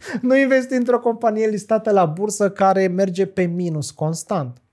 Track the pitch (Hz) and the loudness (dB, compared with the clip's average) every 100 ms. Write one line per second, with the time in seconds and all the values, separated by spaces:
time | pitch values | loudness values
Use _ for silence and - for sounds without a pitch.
0 | - 233 247 262 269 262 247 262 247 240 | -10 -4 2 4 4 2 2 -2 0 0
1 | 240 226 240 220 220 208 - 220 220 202 | 0 -2 0 0 0 -2 -2 -2 2 2
2 | 170 160 208 208 202 196 196 190 190 180 | 2 0 -4 0 -2 2 2 4 2 0
3 | 196 180 190 - 180 170 175 156 139 - | -2 0 -2 -2 -2 -2 -4 -4 -6 -6
4 | 156 160 - 196 131 123 _ | -6 -4 -4 -6 -6 -10 _